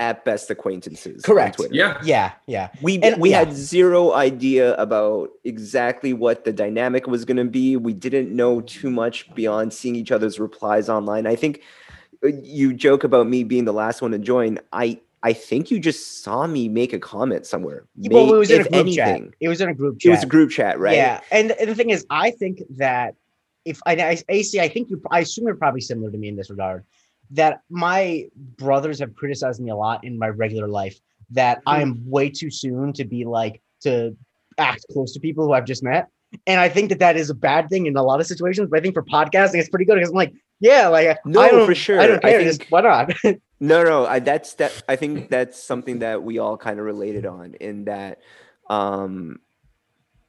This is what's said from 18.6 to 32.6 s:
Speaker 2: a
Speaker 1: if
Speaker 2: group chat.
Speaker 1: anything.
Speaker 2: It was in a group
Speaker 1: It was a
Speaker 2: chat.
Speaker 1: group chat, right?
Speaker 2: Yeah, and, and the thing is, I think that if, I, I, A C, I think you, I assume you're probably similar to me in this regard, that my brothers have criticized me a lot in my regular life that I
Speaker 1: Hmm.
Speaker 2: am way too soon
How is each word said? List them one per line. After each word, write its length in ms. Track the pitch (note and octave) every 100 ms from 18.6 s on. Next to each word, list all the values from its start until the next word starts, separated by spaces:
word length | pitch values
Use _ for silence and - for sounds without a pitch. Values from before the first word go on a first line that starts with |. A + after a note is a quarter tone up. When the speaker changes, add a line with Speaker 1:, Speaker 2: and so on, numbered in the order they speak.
Speaker 2:
a 20 |
Speaker 1:
if 60 | D#3
Speaker 2:
group 240 | F3+ F3
chat. 140 | D#3+ G#2+
Speaker 1:
anything. 260 | C2+ G1+ _
Speaker 2:
It 80 | E3
was 120 | E3+
in 80 | F#3
a 60 |
group 240 | C3 C#3 A2
Speaker 1:
It 60 | F3
was 120 | E3+
a 20 |
Speaker 2:
chat. 60 | C3
Speaker 1:
group 200 | D#3 C#3+
chat, 280 | - G#2 D#2+
right? 160 | G2 C#3+
Speaker 2:
Yeah, 240 | B2+ G#2+ -
and, 200 | G#3+ A3
and 160 | - A3
the 60 |
thing 160 | A3 A#3
is, 160 | F#3 -
I 220 | D3 G#3+
think 320 | A#3+ F#3+ F#3 F3+ C3
that 380 | C3+ B2 A#2 - _ _ _ _ E3
if, 120 | D3+
I, 80 | - E3
I, 220 | E3 E3 -
A 120 | G3+
C, 160 | G#3 G3
I 100 | A3
think 200 | A#3 A#3
you, 140 | E3 -
I 100 | F3
assume 240 | E3 -
you're 100 | A3+ F#3+
probably 260 | D3 B2+
similar 280 | - A#2 A2
to 60 | G#2+
me 120 | G#2
in 80 | G2+
this 120 | F#2+
regard, 360 | G2 F#2+ F#2 - _ _ _ _
that 300 | C#3 D#3 - _
my 580 | F3 E3+ F#3+ F#3 D#3+ - - C3 A#2+
brothers 420 | C3+ C#3 D3+ C#3
have 160 | B2+
criticized 460 | - C#3+ C#3 C3+ A#2+
me 80 | A#2+
a 80 | G#2
lot 260 | G#2+ A#2
in 160 | B2 A#2
my 100 | A2
regular 380 | G#2+ A2 A2 G#2
life 320 | G2+ F#2+ - _ _ _
that 320 | B2 B2 A#2+ C#3
I 100 | D3+
Speaker 1:
Hmm. 60 |
Speaker 2:
am 200 | C#3 A#2+ B2
way 200 | C#3 C#3+
too 200 | C#3+ D#3
soon 440 | -